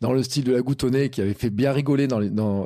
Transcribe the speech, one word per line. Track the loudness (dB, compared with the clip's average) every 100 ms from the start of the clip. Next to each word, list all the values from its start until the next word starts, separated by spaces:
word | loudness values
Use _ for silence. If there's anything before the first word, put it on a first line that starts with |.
dans | -2
le | 0
style | 0 -2 2
de |
la | 2
goutonnée | 2 0 0 0 0
qui | 0
avait | -2 -2
fait | -2
bien | 0 0
rigoler | 0 0 0 2
dans | 0
les, | 0
dans, | 0 0 -2